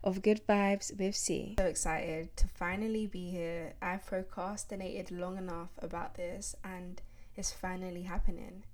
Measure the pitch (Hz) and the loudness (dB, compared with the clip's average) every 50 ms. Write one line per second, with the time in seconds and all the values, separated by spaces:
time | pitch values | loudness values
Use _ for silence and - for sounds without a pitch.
0 | - 196 185 190 - 214 214 214 - - 208 202 202 196 202 196 - - - 196 | 2 2 2 6 6 6 6 6 6 4 6 6 8 6 4 4 0 -6 -2 0
1 | 190 196 196 - - - 175 - - - 208 - 190 175 - - - 170 160 160 | 0 2 2 0 0 2 0 0 -2 -2 2 4 4 4 4 2 0 2 2 0
2 | - 165 160 160 165 170 - - - 185 - - 180 175 185 196 220 226 220 220 | 0 -2 -2 -4 -4 -6 4 4 4 4 4 -2 0 0 0 0 0 0 2 0
3 | 220 202 - 185 180 175 180 180 170 165 170 170 165 - - - 190 180 185 196 | 0 -2 -4 -6 -6 -4 -2 -2 -2 -2 -2 -4 -6 -6 -8 -4 -2 -2 -2 -2
4 | - - 202 185 190 185 - - 180 190 208 208 - - 208 196 190 185 - 196 | -2 -2 -2 -2 -2 -2 -4 -4 -4 -4 -4 -4 -6 -6 -6 -6 -4 -4 -4 -4
5 | 185 180 180 175 180 180 185 190 185 185 170 170 170 180 - - - 170 170 170 | -6 -6 -4 -4 -4 -4 -4 -4 -4 -4 -4 -4 -6 -8 -8 -8 -6 -4 -2 -2
6 | 170 165 - - 175 175 180 190 208 - - - - 190 185 180 180 180 185 - | -4 -4 -4 -6 -6 -4 -4 -6 -6 -8 -8 -8 -8 -8 -8 -8 -8 -8 -8 -8
7 | - - - - - - - - 190 - - - - 185 185 185 185 185 175 180 | -8 -10 -12 -14 -14 -12 -8 -4 -4 -4 -4 -2 -4 -2 -2 -2 -4 -4 -4 -4
8 | 180 185 190 202 - - 180 170 - - 180 95 - - | -4 0 2 6 6 6 6 6 -4 -8 -10 -12 -12 -14